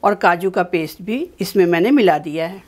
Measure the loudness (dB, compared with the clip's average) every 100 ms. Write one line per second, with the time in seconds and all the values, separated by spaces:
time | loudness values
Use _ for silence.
0 | 0 2 0 2 -2 -2 -2 -4 -6 -10
1 | -8 -6 -8 -8 -4 2 2 2 4 4
2 | 4 2 -2 -6 -6 -8